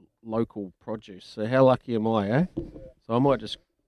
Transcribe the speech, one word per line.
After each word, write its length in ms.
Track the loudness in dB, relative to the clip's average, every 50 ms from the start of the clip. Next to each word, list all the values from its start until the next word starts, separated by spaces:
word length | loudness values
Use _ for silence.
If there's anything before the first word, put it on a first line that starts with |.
| _ _ _ _ -12
local 500 | -6 -4 -4 -4 -4 -6 -10 -10 -10 -12 _
produce. 460 | -12 -10 -10 -10 -10 -14 -20 -20 -20
So 200 | -14 -8 -6 -4
how 200 | 0 4 6 6
lucky 300 | 6 6 4 0 -2 -2
am 120 | -2 0 0
I, 220 | 0 0 0 2
eh? 160 | 2 0 0 0 -4 -8 -10 -10 -12 -18 -20 -20 -20 _ _
So 80 | -2 0
I 40 | 2
might 200 | 2 2 2 0
just 180 | -2 -8 -14 -14 _ _ _ _ _